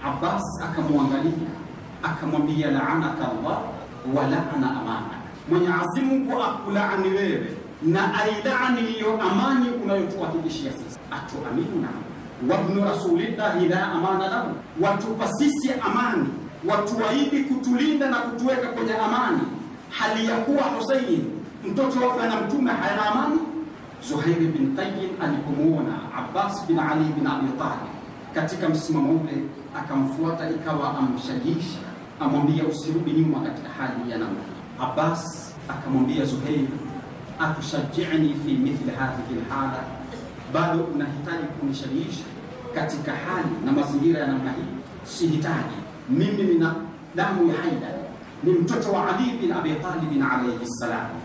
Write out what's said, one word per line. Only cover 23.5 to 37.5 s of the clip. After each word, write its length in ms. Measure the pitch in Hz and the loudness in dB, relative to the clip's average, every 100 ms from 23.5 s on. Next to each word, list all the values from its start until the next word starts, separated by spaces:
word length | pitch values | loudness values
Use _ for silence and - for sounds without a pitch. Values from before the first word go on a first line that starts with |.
| - - - - - - | -6 -8 -10 -16 -14 -4
Zuhair 300 | 151 165 165 | 0 2 4
bin 380 | 160 147 131 - | 4 2 0 0
Tayyib 340 | 196 202 185 - | -2 -2 -4 -2
alipomuona 720 | 151 143 147 139 156 151 117 - - - | -2 -2 -2 2 4 4 0 -4 -6 -8
Abbas 480 | 123 185 202 - - | -4 -2 -2 -2 2
bin 120 | 165 | 2
Ali 260 | 151 156 | 4 2
bin 220 | 151 143 135 | 2 2 0
Abi 220 | 135 131 - | 2 0 0
Talib 320 | 139 120 - - - - - | -2 -4 -8 -12 -14 -14 -6
katika 340 | - 156 - 165 | -2 -2 0 0
msimamo 420 | 156 - 151 135 | 0 2 2 4
ule, 300 | 160 156 - - - - 143 | 4 2 -2 -4 -8 -12 -10
akamfuata, 720 | 139 139 135 - 160 160 160 | -2 0 0 2 0 0 -2
ikawa 480 | 160 160 151 143 143 | -2 -2 -2 0 0
amshajiisha 800 | 131 120 - 127 160 165 - - - - - - | 0 0 -2 -2 0 0 -2 -6 -10 -12 -14 -4
amwambia, 440 | 143 143 147 156 | 0 4 4 4
"Usirudi 460 | 156 - 160 165 156 | 2 0 -2 0 2
nyuma 280 | 147 156 139 | 4 4 2
katika 280 | - - - - | -2 -6 -10 -6
hali 320 | 131 117 120 | -6 -4 -4
ya 80 | 110 | -4
namna 220 | 107 95 | -4 -4
hii." 440 | - - - - | -8 -12 -14 -6
Abbas 680 | 127 - 156 170 - - - - - | -2 2 2 0 -4 -10 -12 -14 -10
akamwambia 560 | - - 131 131 - | -8 0 2 4 2
Zuhair, 420 | 135 - - 147 131 - - - - - - - | 0 0 0 0 0 -2 -8 -10 -12 -14 -14 -2
"Atushaji'ni 960 | 160 | -2